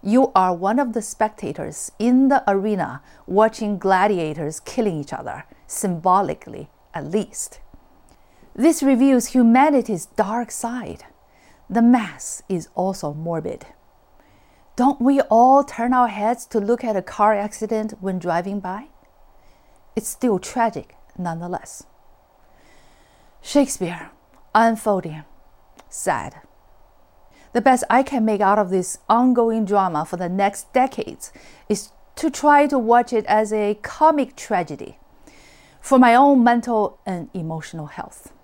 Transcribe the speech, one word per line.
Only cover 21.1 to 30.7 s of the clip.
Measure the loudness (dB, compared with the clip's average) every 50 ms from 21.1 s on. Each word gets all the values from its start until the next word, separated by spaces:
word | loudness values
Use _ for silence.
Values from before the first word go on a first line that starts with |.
| _
nonetheless. | -10 -8 -8 -8 -8 -8 -8 -10 -10 -10 -14 -20 -20 -20 _ _ _ _ _ _ _ _ _ _ _ _ _ _ _ _ _ _ _ _ _ _ _ _ _ _ _ _ _ _ _ -16
Shakespeare, | 0 2 2 2 2 -2 -8 -8 -8 -8 -12 -16 -20 _ _ _ _ _ _ _ _ _
unfolding, | 2 4 4 2 0 -2 -2 -2 -2 -2 -6 -12 -12 -16 _ -20 -20 _ -20 _ _ _ _ _ _ -20 _
sad. | -16 -8 -4 -4 -4 -4 -6 -10 -14 -18 -20 _ _ _ _ _ -20 _ _ _ _ _ _ _ _ _ _ _ _ _ _ _ _
The | 0
best | 4 4 4 2 2 2
I | 2 2 2
can | 0 -2 -2 0
make | 0 0 2
out | 2 2 2 2
of | 0 0
this | 0 -2 -2 -4 -10 -14 _ _
ongoing | 2 4 4 4 4 4 2 0 0 -2 -2
drama | 0 0 0 0 0 -2 -4 -6
for | -6 -6
the | -6 -6 -4
next | -2 0 0 -2 -2 -4 -16 _